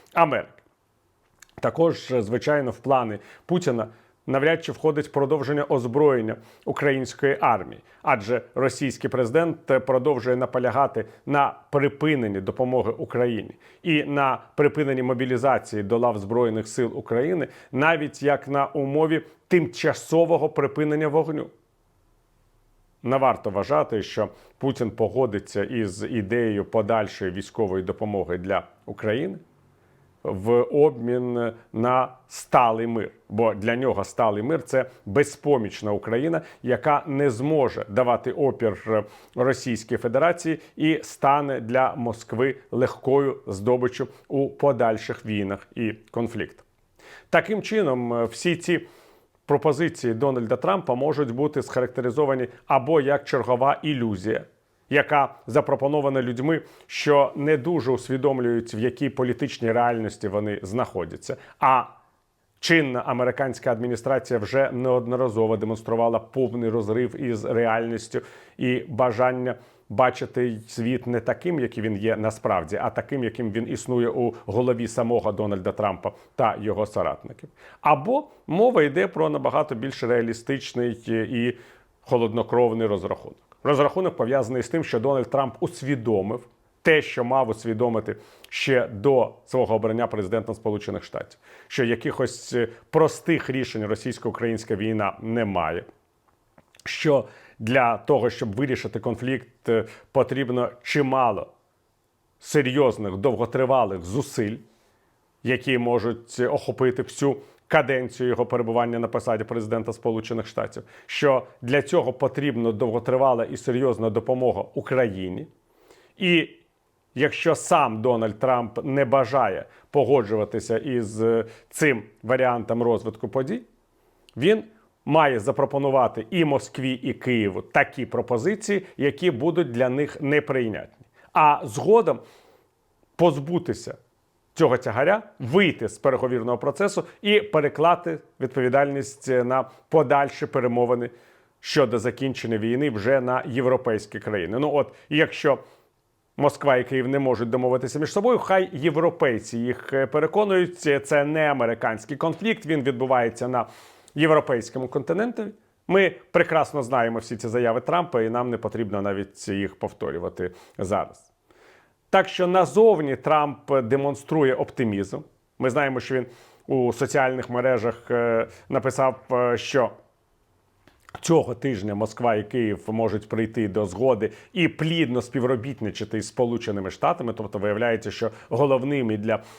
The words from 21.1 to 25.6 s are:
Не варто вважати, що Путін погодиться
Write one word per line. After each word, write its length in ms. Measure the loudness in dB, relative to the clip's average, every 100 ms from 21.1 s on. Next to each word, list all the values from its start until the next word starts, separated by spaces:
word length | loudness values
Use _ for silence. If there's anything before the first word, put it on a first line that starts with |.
| 0 0 -4 -8 _ _ _ _ _ _ _ _ _ _ _ _ _ _ _
Не 140 | -2 2
варто 340 | 2 2 -2
вважати, 520 | -2 0 0 0 -4
що 260 | -4 -4 -4 -6 -20 -6
Путін 320 | -4 -2 -4
погодиться 720 | -2 -2 0 0 -2 -6 -4